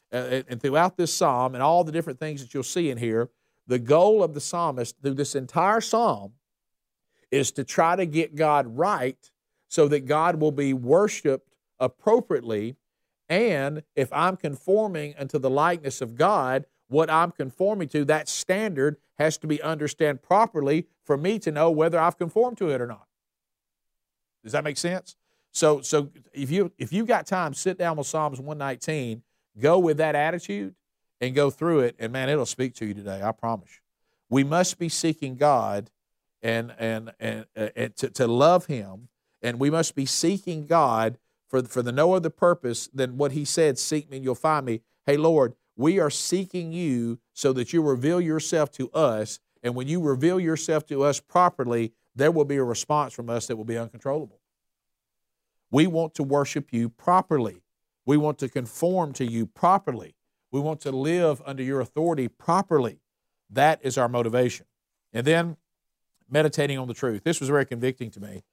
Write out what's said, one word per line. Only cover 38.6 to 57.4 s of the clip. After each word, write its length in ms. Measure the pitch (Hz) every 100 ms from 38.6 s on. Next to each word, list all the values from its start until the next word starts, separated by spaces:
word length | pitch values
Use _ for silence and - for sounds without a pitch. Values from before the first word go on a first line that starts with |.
| -
Him, 420 | 127 98 95 123 _ _ _
and 180 | 120 120
we 100 | 143
must 240 | 165 160
be 120 | 143 135
seeking 600 | - 165 196 180 160 147
God 520 | 165 135 113 113 120 _ _ _
for, 140 | 131
for 200 | 120 127
the 100 | 120
no 220 | 127 165
other 160 | 185 160
purpose 580 | - 175 175 123 113 -
than 260 | 135 127 127
what 140 | 143
He 120 | 143
said, 340 | 143 170 156 135
"Seek 320 | - 156 147
me 60 | 135
and 80 |
you'll 100 | 131
find 300 | 120 156 151
me." 160 | 131 110 _ _
Hey, 120 | - 147
Lord, 380 | 160 160 120 - _ -
we 240 | 147 196
are 100 | 151
seeking 640 | - - 185 185 180 165
you 460 | 170 160 120 117 117 _
so 180 | - 135
that 200 | 131 120
you 100 | 170
reveal 380 | 151 123 147 180
yourself 500 | 165 156 - 165 147
to 180 | - 131
us, 460 | 160 143 107 107 - _ _
and 120 | 120
when 120 | 123 135
you 140 | 175
reveal 400 | 151 127 165 190
yourself 460 | 165 156 - 156 -
to 160 | 139
us 180 | 143 135
properly, 720 | - 180 175 - 120 120 113 _ _ 117
there 160 | 151
will 120 | 165
be 120 | 139 139
a 80 |
response 480 | 123 110 - 151 127
from 180 | - 117
us 160 | 117 -
that 100 | 110
will 80 |
be 140 | 113 117
uncontrollable. 640 | 117 117 135 151 127 _ _ _ _ _ _ _ _ _ _ _ _ _ _
We 160 | 139 175
want 280 | 165 160
to 80 | -
worship 500 | 135 143 135 147 -
you 160 | 117 117
properly. 760 | - - 185 185 151